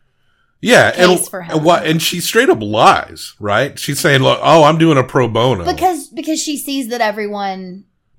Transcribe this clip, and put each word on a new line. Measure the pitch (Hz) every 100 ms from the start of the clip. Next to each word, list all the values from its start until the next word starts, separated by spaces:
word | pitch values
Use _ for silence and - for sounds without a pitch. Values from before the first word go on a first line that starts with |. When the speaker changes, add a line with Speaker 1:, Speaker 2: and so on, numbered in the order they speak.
| _ _ _ _ _ _
Speaker 1:
Yeah, | 185 220 110 -
and, | 180 180
Speaker 2:
case | -
for | 190
him. | 170 156
Speaker 1:
and | 160
what, | 170 156
and | 165
she | - 175
straight | - 226 269
up | 320
lies, | 104 107 160 87 - - - -
right? | 104 104 135 -
She's | - 139
saying, | 160 135
"Look, | 131 123
oh, | 127 165
I'm | 147 160
doing | 165 143
a |
pro | 170 143 120
bono." | 113 123 104 87
Speaker 2:
Because, | - 370 320 -
because | - 302 311
she | - 285
sees | - 277 226
that | 240
everyone | 220 208 208 202 196 190 185 185 _ _ _